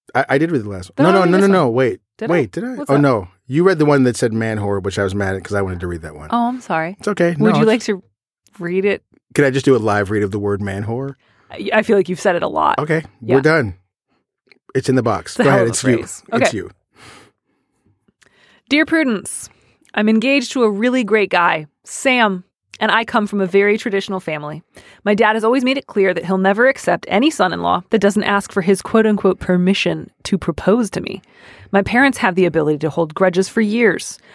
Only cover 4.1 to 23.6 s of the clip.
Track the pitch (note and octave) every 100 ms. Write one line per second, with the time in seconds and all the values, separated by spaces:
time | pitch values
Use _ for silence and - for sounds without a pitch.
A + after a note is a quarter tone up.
4.1 | A#2 B2 A2+ A2+ G#2+ G2+ G2+ F#2+ G2 G2
5.1 | G2+ G2 F#2+ F2 G2+ F#2+ F2+ F2 E2+ D#2+
6.1 | D2+ D2+ A#3+ A#3+ B3+ - D#3+ D#3+ G3 -
7.1 | G3+ F3 D#3 G#3+ G#3 A3 A3+ - F#3+ _
8.1 | _ _ _ _ - E3+ F#3 G3+ F#3+ _
9.1 | _ _ - C#3+ C3 C#3 B2 G#2+ G#2 G2
10.1 | G#2 G2+ G#2 G2+ G2 G2+ G2 G#2+ A#2 C3+
11.1 | C3+ _ _ - - G3+ A3 A3 G3+ F#3
12.1 | F3+ G3+ F3 - D#3 D3+ - D3+ D#3+ D#3
13.1 | - A2 C3 D3 D#3+ A2 F2 _ _ _
14.1 | _ _ _ _ _ _ C3 - B2+ A2+
15.1 | G2 - - D#3+ C3+ A#2 A#2 C3 A2+ -
16.1 | - - A#3+ A3 G#2 E2+ _ _ _ -
17.1 | - _ _ _ _ _ _ _ _ _
18.1 | _ _ _ _ _ - C#4+ D#4 D#4+ C#4
19.1 | G3+ - - - _ _ _ _ - G#3+
20.1 | A3 B3+ C#4 B3 C#4 A3+ G3 B3 B3+ G3+
21.1 | G#3+ F#3+ F3+ E3+ D#3+ D3+ _ - - C4+
22.1 | B3 G#3+ F#3 - _ _ - A3 A3+ A3+
23.1 | A#3 G#3 G3+ F#3+ G3